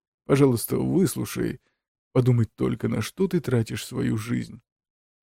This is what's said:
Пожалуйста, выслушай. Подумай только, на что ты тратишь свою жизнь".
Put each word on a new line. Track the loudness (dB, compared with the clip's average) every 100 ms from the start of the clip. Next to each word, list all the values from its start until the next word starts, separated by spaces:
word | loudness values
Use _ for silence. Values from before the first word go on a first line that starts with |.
| _ _ 0
Пожалуйста, | 4 6 4 0 -2
выслушай. | 0 2 2 0 -6 -4 -6 -6 _ _ _ _ _
Подумай | 0 4 4 2
только, | 0 -4 -2 -2
на | -4
что | -6 -2 -2
ты | 0
тратишь | 0 0 -2 -6
свою | -8 -4 -2 -2
жизнь". | -4 -6 -6 -12 _ _ _ _ _ _